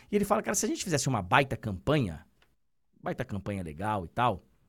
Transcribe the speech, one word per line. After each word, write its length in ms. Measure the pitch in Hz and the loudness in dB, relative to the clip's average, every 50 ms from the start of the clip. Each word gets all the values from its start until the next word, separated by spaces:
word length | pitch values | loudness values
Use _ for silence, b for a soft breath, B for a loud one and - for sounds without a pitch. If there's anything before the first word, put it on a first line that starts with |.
| B B | B B
E 40 | - | 2
ele 100 | 208 202 | 2 4
fala, 180 | 202 214 220 214 | 4 2 0 0
"Cara, 120 | 226 214 | 0 -2
se 100 | - 214 | 0 0
a 40 | 214 | -2
gente 140 | 330 311 - | -2 -4 -2
fizesse 240 | 196 156 135 - | 0 0 0 2
uma 140 | 139 127 104 | 2 0 0
baita 340 | 90 90 127 139 139 - 113 | 2 4 4 4 4 4 0
campanha, 720 | - - 110 95 85 - 131 151 151 123 90 78 76 - _ _ _ _ _ _ _ _ _ _ _ _ _ _ _ | -4 -4 -4 -6 -2 0 2 2 2 2 0 -4 -8 -14 _ _ _ _ _ _ _ _ _ _ _ _ _ _ _
baita 220 | - 185 175 - 123 | -8 -6 -6 -6 -6
campanha 380 | - 107 95 - 107 101 98 | -6 -6 -6 -4 -4 -6 -6
legal 440 | 90 80 73 78 98 107 107 101 85 | -6 -8 -8 -6 -4 -2 -2 -2 -4
e 20 | |
tal, 360 | 80 - 120 123 123 98 85 - _ _ _ _ | -4 -2 0 2 2 0 -2 -6 _ _ _ _